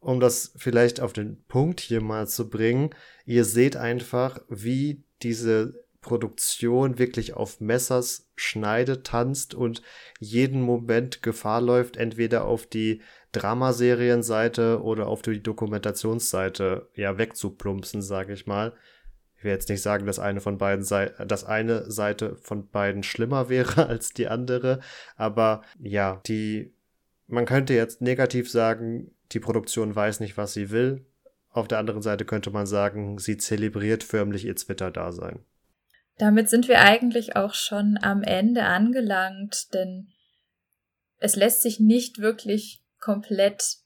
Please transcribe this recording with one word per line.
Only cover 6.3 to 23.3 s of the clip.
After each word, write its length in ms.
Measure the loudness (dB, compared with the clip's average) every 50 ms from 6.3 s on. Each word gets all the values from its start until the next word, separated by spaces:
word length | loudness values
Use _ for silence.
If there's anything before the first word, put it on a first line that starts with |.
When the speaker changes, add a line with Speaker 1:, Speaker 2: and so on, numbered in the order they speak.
| -6 -4 -4 -4 -2 0 0 2 4 4 4 2 2 2
Speaker 1:
wirklich 360 | 0 0 0 -4 -6 -6 -4
auf 260 | -4 -4 -6 -4 -8
Messers 680 | -2 0 2 2 2 2 0 0 0 0 -6 -10 _ _ _
Schneide 680 | -6 -6 -4 -4 -2 -2 0 2 2 2 0 0 -4 -4
tanzt 520 | -2 0 0 0 0 -2 -4 -6 -8 -6
und 280 | -4 -2 -2 -4 -6 -12 -20 -20 -20 -20 -20 -18 -16
jeden 420 | -14 -2 2 2 2 2 2 0
Moment 640 | 2 2 0 0 0 2 0 0 2 0 -6 -6 -4
Gefahr 380 | -4 -4 -4 -2 -2 0 0
läuft, 360 | 2 4 4 4 2 0 -2
entweder 480 | -6 -6 -6 -2 -2 0 0 2 0 2
auf 220 | 0 -2 -2 -2
die 340 | -6 -4 -2 0 0 -2 -2 -6 -20 -20 -20 _ _ _
Dramaserienseite 1500 | -4 -2 -2 -2 0 2 0 2 4 4 4 4 4 4 2 2 2 2 0 0 2 2 0 2 2 2 2 2 0 0
oder 260 | -2 -2 -2 -2 -2
auf 140 | -4 -4 -2
die 200 | -4 -4 -4 -4
Dokumentationsseite, 1500 | -6 -4 -4 -4 -4 -4 -4 -4 -4 -4 -2 -2 -2 -2 -2 -2 -2 -2 -2 -2 -2 -2 -2 -2 0 0 -2 -6 _ _
ja, 240 | -4 -4 -4 0 -2
wegzuplumpsen, 840 | -2 -4 -4 -6 -8 -8 -8 _ -6 -4 -4 -4 -6 -8 -8 -8
sag 280 | -6 -4 -6 -6 -6 -6
ich 180 | -10 -12 -8
mal. 280 | -4 -2 -2 -2 -2 -4 _ _ _ _ _ _ -20 -20 _ _ _ _
Ich 80 | _ -4
will 60 | -4
jetzt 180 | -2 -2 -2 -4
nicht 140 | -4 -2 0
sagen, 240 | 0 -2 0 0
dass 120 | -2 -4 -2
eine 220 | -2 -4 -4 -4
von 160 | -4 -4 -4
beiden 280 | -2 0 0 0 0 0
Sei-, 280 | 0 0 0 0 -2 -4 -8 -6
dass 180 | -4 -4 -4 -4
eine 460 | -4 -2 -2 0 0 0 -2 -2 -6
Seite 460 | -6 -4 -2 -2 -2 -2 -4 -6 -6
von 320 | -10 _ -10 -8 -8 -8 -6
beiden 340 | _ -2 -2 -2 -2 -4 -6
schlimmer 460 | -8 -4 -4 -2 -2